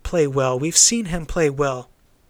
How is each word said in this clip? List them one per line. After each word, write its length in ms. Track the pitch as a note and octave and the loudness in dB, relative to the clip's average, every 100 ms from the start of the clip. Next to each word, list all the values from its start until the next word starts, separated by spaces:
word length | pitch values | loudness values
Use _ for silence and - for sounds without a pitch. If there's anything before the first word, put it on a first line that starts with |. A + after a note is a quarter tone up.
play 220 | - F3+ D3 | -4 0 0
well. 320 | C3+ C3 B2+ | 2 0 0
We've 200 | D#3 - | 0 2
seen 280 | - A#3 G3 | 2 2 -4
him 200 | F3 D3+ | -6 -4
play 240 | F3+ D3+ | 0 0
well 400 | C3+ C#3 B2+ B2 _ _ _ _ | 2 -2 -2 -8 _ _ _ _